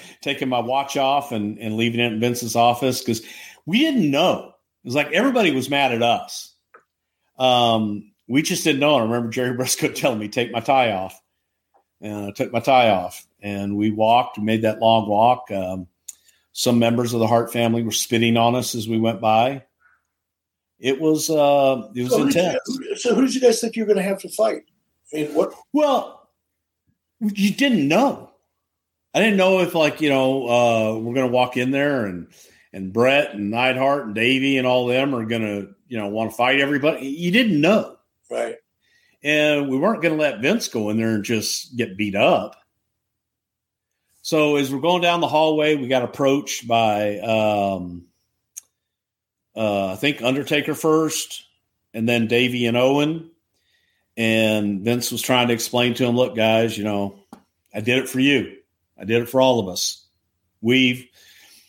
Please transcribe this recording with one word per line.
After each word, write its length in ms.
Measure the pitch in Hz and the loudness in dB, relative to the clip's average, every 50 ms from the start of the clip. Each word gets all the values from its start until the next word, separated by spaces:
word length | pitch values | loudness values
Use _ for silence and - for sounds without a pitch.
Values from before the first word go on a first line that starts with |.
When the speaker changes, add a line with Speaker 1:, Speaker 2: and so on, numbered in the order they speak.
| - - | -20 -20
Speaker 1:
<laughs> 120 | - _ | -18 _
taking 280 | - 147 139 - 143 127 | -6 -6 -6 -4 -4 -2
my 100 | 127 120 | -2 -2
watch 380 | 113 120 131 139 139 139 - | -2 -2 -2 -2 -4 -4 -2
off 340 | 143 135 135 139 143 143 - | 0 0 0 0 0 -2 -4
and, 260 | 120 107 101 104 107 - | -4 -4 -4 -6 -6 -8
and 180 | 117 110 107 | -8 -6 -2
leaving 240 | 110 117 120 117 117 | 0 0 0 0 0
it 120 | 120 120 | 0 0
in 80 | 107 110 | 0 0
Vince's 360 | 117 123 120 120 123 113 - | 0 0 -2 -2 -6 -2 2
office 480 | 117 117 123 120 - 139 131 123 - - | 4 4 4 4 2 0 -2 -2 -2 -2
'cause 180 | - 113 - - - - - - - - _ - | -4 -4 -4 -6 -12 -20 -20 -20 -20 -20 _ -6
we 120 | - 180 240 | 0 0 2
didn't 300 | 311 320 285 240 165 143 | 2 2 2 2 2 2
know. 380 | 139 143 175 175 117 92 - - _ _ _ _ _ _ | 2 2 2 2 2 0 -4 -14 _ _ _ _ _ _
It 60 | - 123 | -8 -4
was 60 | 120 | -2
like 160 | - 285 285 | -2 0 0
everybody 400 | 156 180 240 277 247 247 214 170 | 2 2 2 2 2 2 2 2
was 160 | 135 131 123 131 | 2 0 -2 0
mad 220 | 143 139 139 131 | 0 2 2 2
at 100 | 120 113 | 2 2
us. 500 | 117 120 110 95 - - - - - - _ _ _ _ _ _ _ _ _ _ _ _ _ _ _ _ _ - | 2 2 2 0 -2 -8 -14 -16 -16 -18 _ _ _ _ _ _ _ _ _ _ _ _ _ _ _ _ _ -2
Um, 720 | 131 127 123 123 120 117 113 110 110 104 104 104 - _ _ _ _ | 0 2 4 4 4 4 2 2 0 -2 -4 -8 -12 _ _ _ _
we 160 | - 120 143 | -4 -2 -2
just 220 | 156 - 185 - - | 0 0 -2 -2 0
didn't 160 | 165 143 131 | 0 0 2
know. 160 | 143 151 147 | 2 2 4
I 60 | 127 | 2
remember 260 | 110 110 117 120 120 113 | 2 0 0 -2 -2 -4
Jerry 240 | 113 127 127 123 | -4 -4 -2 -2
<laughs> 40 | 123 | -2
Briscoe 320 | 120 127 123 - - 160 143 | -4 -4 -4 -4 -2 -2 -4
telling 260 | - - - 143 117 107 | -2 0 -2 -2 -2 -2
me, 80 | 107 104 | -6 -6
"Take 220 | - 127 120 104 | -2 -4 -2 -2
my 100 | - 117 | -4 -4
tie 300 | - - 135 131 123 113 | 0 2 2 4 2 2
off." 280 | 101 92 95 90 - - _ _ _ _ _ _ _ _ _ _ _ _ _ _ _ _ | 0 -4 -6 -8 -12 -18 _ _ _ _ _ _ _ _ _ _ _ _ _ _ _ _
And 260 | - 107 104 104 101 | -12 -10 -10 -8 -8
I 40 | 101 | -8
took 180 | 98 - 135 - | -6 -6 -6 -4
my 80 | 120 113 | -4 -2
tie 300 | 113 143 135 127 120 110 | 2 4 4 6 6 4
off 340 | 101 92 87 90 - - - _ _ _ | 2 0 -2 -6 -12 -16 -20 _ _ _
and 340 | 104 101 101 98 98 101 101 | -10 -8 -8 -6 -6 -4 -2
we 140 | 101 107 110 | 0 0 0
walked, 480 | 104 107 110 110 117 123 - - - - | 0 2 2 4 4 2 2 0 -6 -6
we 60 | 107 | -2
made 180 | 110 110 113 | -2 0 0
that 180 | 110 110 107 110 | 0 0 0 2
long 260 | 117 113 113 113 104 104 | 2 4 4 4 2 0
walk. 420 | 104 104 113 123 127 - - - | 2 4 4 4 2 0 -2 -8
Um, 360 | 101 98 92 92 92 95 90 - _ _ _ - - _ _ _ _ _ _ _ | -8 -6 -6 -6 -8 -10 -12 -14 _ _ _ -20 -20 _ _ _ _ _ _ _
some 260 | - - - 127 120 120 | -8 -4 0 2 2 4
members 340 | 117 117 120 120 120 117 | 4 2 2 0 -2 -2
of 80 | 120 117 | 0 0
the 60 | 113 | 2
Hart 260 | 107 120 117 117 117 | 4 4 2 2 0
family 300 | - 120 117 117 113 117 | -2 0 0 2 2 0
were 80 | 117 110 | -2 -2
spitting 440 | 107 - - - 120 117 117 117 117 117 | -4 -4 -4 0 0 2 2 4 4 4
on 160 | 117 117 120 | 4 4 2
us 180 | 127 110 - - | 0 -2 -4 -6
as 140 | 120 107 113 | -6 -6 -4
we 100 | 113 113 | -2 0
went 220 | 113 113 117 98 | 0 0 -2 0
by. 420 | 113 110 110 110 120 131 139 135 - _ _ _ _ _ _ _ _ _ _ _ _ _ _ _ _ _ _ _ _ _ _ _ | 0 2 4 4 2 2 -2 -6 -12 _ _ _ _ _ _ _ _ _ _ _ _ _ _ _ _ _ _ _ _ _ _ _
It 200 | - 131 135 135 | -2 -2 -2 0
was, 300 | 160 156 156 151 151 - | 2 2 2 0 0 0
uh, 600 | 160 151 143 143 143 143 139 135 135 120 107 - - | 2 2 4 4 4 4 4 2 2 0 -4 -8 -6
it 60 | 123 123 | -4 -2
was 60 | 123 | 0
Speaker 2:
So 60 | - - | 2 2
who 100 | - 143 | 2 2
did 60 | - 170 | 2 2
Speaker 1:
intense. 400 | 185 170 - - - - - - | 2 0 -2 -4 -4 -6 -8 -8
Speaker 2:
you, 160 | - - - | -8 -8 -8
so 180 | - - 247 214 | -4 0 0 2
who 60 | 202 269 | 2 2
did 80 | 262 - | 2 2
you 60 | 254 | 4
guys 180 | 254 240 226 - | 4 4 4 2
think 160 | 233 220 - | -2 -4 -4
you 80 | 226 220 | -2 0
were 40 | 202 | 0
gonna 100 | 208 190 180 | 0 0 0
have 140 | 196 196 196 | -2 -4 -6
to 80 | - - | -8 -8
fight? 320 | - - 220 220 - - - _ _ _ _ _ _ _ _ - | -4 -2 0 0 -2 -4 -10 _ _ _ _ _ _ _ _ -10
I 40 | - | -6
mean, 180 | 151 151 - - | -6 -6 -4 -2
what? 180 | 156 190 - - - - _ - | -2 -2 -2 -4 -12 -10 _ -2
Speaker 1:
Well, 520 | 294 302 285 254 214 - - - - _ _ _ _ _ _ _ _ _ _ _ _ _ _ _ _ _ _ _ - | 0 2 2 0 0 -2 -6 -14 -20 _ _ _ _ _ _ _ _ _ _ _ _ _ _ _ _ _ _ _ -6
you 300 | 226 214 202 202 196 202 | -6 -4 -2 0 0 0
didn't 340 | - - 277 285 233 175 139 | 0 0 0 2 2 2 2
know. 440 | 139 160 202 269 269 - - - - _ _ _ _ _ _ _ _ _ _ _ _ _ _ _ _ | 2 2 2 2 2 0 -4 -12 -20 _ _ _ _ _ _ _ _ _ _ _ _ _ _ _ _
I 60 | - 147 | 0 0
didn't 160 | 202 226 208 | 2 2 2
know 240 | 190 185 190 190 185 | 2 2 4 2 2
if, 140 | 180 170 175 | 0 0 0
like, 260 | 165 156 147 147 - | 0 0 0 0 0
you 80 | 156 147 | 0 2
know, 400 | 135 135 131 131 135 135 123 120 | 2 2 2 2 0 -2 0 0
uh, 500 | 120 120 120 117 113 113 110 107 110 110 | 2 4 4 4 2 2 0 -2 -2 -4
we're 120 | 113 117 120 | -6 -4 -2
gonna 120 | 135 131 | -2 0
walk 320 | 123 120 127 127 123 - 123 | 0 2 2 0 0 0 -2
in 120 | 123 131 | -2 0
there 360 | 135 139 143 147 143 131 110 | 0 0 0 0 0 -2 -4
and, 220 | 98 90 87 - - _ - - _ _ _ _ _ | -4 -6 -10 -12 -14 _ -20 -20 _ _ _ _ _
and 220 | - 98 95 95 92 | -14 -12 -10 -4 0
Bret 400 | 113 120 131 139 143 147 - - | 2 4 4 4 2 2 -2 -4
and 160 | 104 104 101 | -6 -6 -4
Neidhart 560 | 107 120 127 131 127 127 135 139 143 147 131 | -2 0 0 0 0 2 0 0 0 0 -2
and 80 | 110 101 | -4 -2
Davey 420 | 113 113 123 131 131 135 139 139 | 0 2 2 2 2 0 0 0
and 100 | 131 127 | 2 2
all 200 | 127 127 127 123 | 2 2 2 2
them 280 | 123 123 131 135 143 135 | 0 0 0 0 -2 -2
are 120 | 117 113 | -4 -4
gonna, 400 | 107 117 113 110 104 101 101 95 95 - _ _ | -4 -4 -2 -2 -4 -4 -6 -8 -10 -16 _ _
you 120 | - 123 110 | -10 -8 -8
know, 100 | 104 101 | -6 -6
wanna 220 | 104 110 113 107 | -4 -4 -4 -4
fight 300 | - - 120 127 135 139 | -2 0 2 2 2 2
everybody. 480 | 139 139 147 139 139 156 156 - 135 135 | 2 2 0 0 0 0 -2 -2 -6 -10
You 220 | 139 165 175 175 | -8 -6 -2 0
didn't 300 | 180 240 262 220 170 147 | 2 2 2 2 2 2
know. 380 | 147 175 220 202 - - - _ _ _ _ _ _ - | 4 4 4 2 0 -4 -10 _ _ _ _ _ _ -8
Speaker 2:
Right. 260 | 120 117 117 117 113 - _ _ _ _ _ _ _ _ _ _ _ _ | -6 -6 -6 -6 -8 -12 _ _ _ _ _ _ _ _ _ _ _ _
Speaker 1:
And 460 | - 147 151 151 151 151 147 143 143 139 | -2 0 0 2 2 2 2 0 0 -2
we 80 | 131 | -2
weren't 260 | 135 156 214 226 - | 0 0 0 0 0
gonna 120 | 156 165 156 | 0 0 0
let 260 | 156 151 143 117 101 | 0 0 -2 -2 0
Vince 280 | 117 147 214 233 - - | 0 0 0 0 -2 -4
go 200 | - 117 107 104 | -4 -4 -2 -2
in 80 | 107 | -2
there 140 | 113 113 113 110 | 0 0 0 0
and 80 | 104 98 | -2 -2
just 520 | - 117 107 101 - - - - - 127 | -2 -2 -2 -2 -4 -6 -8 -10 -8 -6
get 220 | 117 113 104 92 95 | -6 -6 -4 -4 -6
beat 160 | 104 104 95 | -4 -2 0
up. 420 | 101 123 147 131 104 95 - - _ _ _ _ _ _ _ _ _ _ _ _ _ _ _ _ _ _ _ _ _ _ _ _ _ _ _ _ _ _ _ _ _ | 2 4 4 4 2 0 -6 -14 _ _ _ _ _ _ _ _ _ _ _ _ _ _ _ _ _ _ _ _ _ _ _ _ _ _ _ _ _ _ _ _ _
So 340 | - - 165 156 151 147 147 | -6 -2 0 2 2 2 2
as 160 | 143 139 131 | 0 0 -2
we're 80 | 139 131 | -2 -2
going 220 | 139 170 180 180 | 0 2 2 2
down 180 | 175 170 170 170 | 2 2 2 2
the 80 | 165 143 | 0 0
hallway, 460 | 143 151 160 156 156 151 151 151 156 | 2 2 2 2 2 2 2 2 2
we 140 | 143 131 120 | 0 0 0
got 140 | 131 127 | 0 0
approached 640 | 123 120 - - 143 135 139 143 143 - - - - | 0 -2 -2 0 2 2 2 0 -2 -6 -10 -8 -4
by, 520 | 117 117 117 113 107 104 104 107 104 104 98 | 0 2 2 2 2 2 0 -2 -2 -4 -4
um, 880 | 98 113 110 110 107 107 104 101 101 98 98 92 90 90 87 87 85 _ _ _ _ _ _ _ _ _ - - - _ _ _ _ _ _ _ _ _ _ _ _ _ _ _ _ _ - | -2 0 0 2 2 2 2 2 0 0 -2 -4 -6 -10 -12 -16 -18 _ _ _ _ _ _ _ _ _ -20 -20 -20 _ _ _ _ _ _ _ _ _ _ _ _ _ _ _ _ _ -6
uh, 320 | 110 110 104 101 98 98 95 | -4 -2 -2 0 -2 -2 -4
I 40 | 95 | -4
think 260 | 98 - 147 143 - | -4 -4 -4 -2 -2
Undertaker 520 | 117 123 131 143 135 - 151 147 151 - 151 | -2 -2 -2 -2 -2 -2 -2 -2 -2 -4 -4
first, 680 | - - 160 156 160 160 151 - - - - - - - _ _ _ _ _ _ _ _ _ | -2 0 2 2 2 0 -2 -4 -6 -8 -10 -14 -18 -20 _ _ _ _ _ _ _ _ _
and 160 | - 113 113 120 | -8 -4 0 0
then 200 | 120 117 113 107 | 2 0 0 2
Davey 380 | 117 120 127 123 123 123 120 | 2 2 2 0 0 -2 -2
and 100 | 117 117 | 0 0
Owen. 540 | 120 127 135 139 147 147 151 165 165 165 - _ _ _ _ _ _ _ _ _ _ _ _ _ _ _ _ - | 2 2 2 2 2 0 -2 -4 -6 -10 -16 _ _ _ _ _ _ _ _ _ _ _ _ _ _ _ _ -6
And 640 | - 113 113 110 110 110 107 107 107 104 101 101 95 | -2 0 2 2 2 2 2 0 0 -2 -4 -4 -4
Vince 280 | 92 117 120 123 117 - | -2 -2 -2 -2 -4 -6
was 120 | 123 113 | -8 -6
trying 260 | - - 131 123 120 120 | -2 0 2 2 2 2
to 60 | 117 | 0
explain 400 | 113 117 - - 123 123 123 113 | -2 -4 -4 -2 0 0 0 0
to 100 | - 131 | 0 0
him, 100 | 120 120 | 0 2
"Look, 200 | 123 127 117 - | 2 0 0 0
guys, 400 | 113 110 110 110 113 113 113 98 104 | 0 2 2 2 2 2 0 -2 -4
you 60 | 101 | -4
know, 340 | 107 104 101 101 98 - - _ - - - _ _ _ _ _ _ - | -4 -4 -4 -4 -6 -10 -14 _ -20 -20 -20 _ _ _ _ _ _ -12
I 60 | 104 | -6
did 180 | 101 120 123 131 | -2 0 0 0
it 100 | 120 - | -2 -4
for 120 | - 131 | -2 0
you. 360 | 131 143 143 123 95 - - - _ _ _ _ _ _ _ - | 2 2 2 0 0 -4 -10 -20 _ _ _ _ _ _ _ -12
I 60 | 95 | -4
did 180 | 98 113 120 | -2 -2 -2
it 60 | 120 - | 0 0
for 120 | - 131 | 2 2
all 180 | 131 131 123 117 | 4 4 2 2
of 100 | 101 92 | -2 -4
us. 380 | 87 - - - - - _ _ _ _ _ _ _ _ _ _ _ _ | -6 -6 -6 -6 -8 -10 _ _ _ _ _ _ _ _ _ _ _ _
We've, 460 | - 113 127 131 131 123 123 127 - _ _ _ _ - - _ _ _ _ - _ | -2 2 2 4 4 2 0 -2 -8 _ _ _ _ -20 -20 _ _ _ _ -20 _